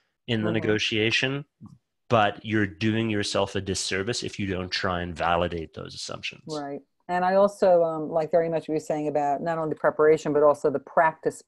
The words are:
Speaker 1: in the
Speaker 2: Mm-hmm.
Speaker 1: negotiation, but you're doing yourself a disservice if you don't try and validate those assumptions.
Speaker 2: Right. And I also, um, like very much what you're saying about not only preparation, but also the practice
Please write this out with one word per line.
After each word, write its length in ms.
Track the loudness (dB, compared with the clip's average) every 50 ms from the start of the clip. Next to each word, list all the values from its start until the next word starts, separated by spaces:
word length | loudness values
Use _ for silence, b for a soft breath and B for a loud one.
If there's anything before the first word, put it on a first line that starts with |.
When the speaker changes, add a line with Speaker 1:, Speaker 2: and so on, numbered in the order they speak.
| _ _ _ _ _ -4
Speaker 1:
in 140 | -2 -2
the 60 | 0 0
Speaker 2:
Mm-hmm. 60 | -2
Speaker 1:
negotiation, 920 | 0 0 0 0 0 0 -2 0 0 0 2 2 0 0 -2 -2 -6 -8 -12 _ _ -20 -20 -20 _ _ _ _ _ _ _
but 340 | 2 4 4 2 0 -4 -8
you're 200 | -2 0 0 0
doing 440 | 0 -2 -2 -2 0 0 0 -2 -2
yourself 460 | -2 -2 -4 -2 0 0 -2 0 -2
a 60 | -6
disservice 640 | -4 -4 -4 -4 -4 -4 -4 -4 -4 -4 -4 -6 -6
if 160 | -8 -6 -6
you 80 | -6 -4
don't 240 | -4 -4 -6 -6
try 300 | -6 -4 -2 -2 -2 -2
and 140 | -4 -6 -6
validate 580 | -2 0 2 2 2 2 0 -2 -6 -10 -10 _
those 200 | -14 -14 -14 -14
assumptions. 480 | -14 -12 -12 -12 -10 -12 -12 -12 -12 _ -12
Speaker 2:
Right. 320 | -10 -10 -10 -10 -12 -12 -14 _ _ _ _ -4
And 160 | -2 0 0
I 100 | 2 4
also, 480 | 4 4 4 2 2 4 6 6 6 4
um, 260 | 2 0 -4 -6 -2
like 220 | -2 -2 -2 2
very 180 | 2 2 2 2
much 120 | -2 -4
what 80 | -4 -2
you're 100 | -4 -4
saying 280 | -2 -4 -4 -2 -2 -2
about 340 | -2 0 0 0 -2 -2
not 160 | -2 -4 -4 -2
only 180 | -2 -4 -4
preparation, 560 | 0 0 0 2 4 6 6 6 4 2 0
but 120 | 2 4 6
also 260 | 4 4 4 0 -2
the 100 | -2 -2
practice 640 | -6 -2 2 2 2 2 2 -2 -6 -6 -6 -6 -16